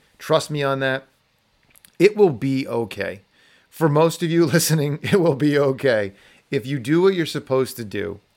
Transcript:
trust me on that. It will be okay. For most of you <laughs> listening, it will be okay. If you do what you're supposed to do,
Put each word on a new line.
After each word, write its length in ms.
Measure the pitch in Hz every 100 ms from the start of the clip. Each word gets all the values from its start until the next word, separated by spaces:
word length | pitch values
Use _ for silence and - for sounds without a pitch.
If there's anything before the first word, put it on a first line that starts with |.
| _ _
trust 320 | - 156 -
me 140 | 151
on 160 | 139 135
that. 240 | 135 131 - _ _ _ _ _ _ _ _ -
It 160 | 185 208
will 140 | 202
be 360 | 127 135 135 135
okay. 540 | 120 113 - 95 98 _ _ _ _ _
For 200 | - 160
most 340 | 147 165 160
of 80 | 170
you 140 | 170 160
<laughs> 80 | 165
listening, 420 | 160 156 147 139
it 180 | 131 202
will 160 | 170 139
be 240 | 147 143
okay. 540 | 143 131 135 110 101 - _ _ -
If 160 | 139 123
you 140 | 139
do 220 | 113 160
what 120 | 190
you're 120 | 190 156
supposed 500 | 147 - 131 127 -
to 80 |
do, 380 | 110 101 95 95 _